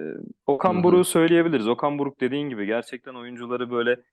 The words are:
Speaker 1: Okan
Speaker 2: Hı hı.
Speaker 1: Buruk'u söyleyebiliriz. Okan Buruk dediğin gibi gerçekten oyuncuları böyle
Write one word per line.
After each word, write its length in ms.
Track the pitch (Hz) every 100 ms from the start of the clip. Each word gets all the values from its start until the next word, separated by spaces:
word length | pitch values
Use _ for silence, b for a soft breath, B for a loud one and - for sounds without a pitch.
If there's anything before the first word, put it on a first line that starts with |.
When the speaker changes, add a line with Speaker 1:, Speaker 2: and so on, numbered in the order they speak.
| 78 - - - -
Speaker 1:
Okan 280 | 139 185 180
Speaker 2:
Hı 40 |
hı. 40 |
Speaker 1:
Buruk'u 200 | 180 180
söyleyebiliriz. 640 | 180 170 165 170 170 143 107
Okan 320 | 120 147 147
Buruk 220 | 139 135
dediğin 280 | 127 143 147
gibi 160 | 113 101
gerçekten 500 | 113 117 123 135 127
oyuncuları 560 | 120 123 120 123 123
böyle 320 | 120 120 123 _